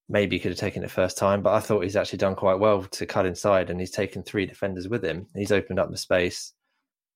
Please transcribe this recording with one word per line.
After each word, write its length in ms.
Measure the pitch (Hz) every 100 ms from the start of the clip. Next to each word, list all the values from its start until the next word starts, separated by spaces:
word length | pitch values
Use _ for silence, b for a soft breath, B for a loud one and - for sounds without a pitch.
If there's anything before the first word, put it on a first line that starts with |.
| _
Maybe 260 | 104 98
he 60 | 90
could 100 | 98
have 80 | 90
taken 240 | 101 95
it 80 | 92
first 260 | - 92 -
time, 240 | 101 101
but 140 | 98
I 60 | 107
thought 240 | - 104
he's 100 | 90
actually 240 | 98 - 95
done 160 | 98
quite 240 | 95 98 95
well 240 | 107 101
to 240 | 95 - 92
cut 200 | 110 92
inside, 440 | 87 104 98 85
and 80 | 90
he's 140 | 92
taken 320 | - 95 101
three 200 | - 107
defenders 440 | 92 - 98 92 90
with 160 | 117
him. 240 | 85 80 95 98
He's 160 | 101
opened 260 | 101 - 92
up 100 | 90
the 80 | 90
space. 560 | - 92 90 - - _ _ _ _ _ _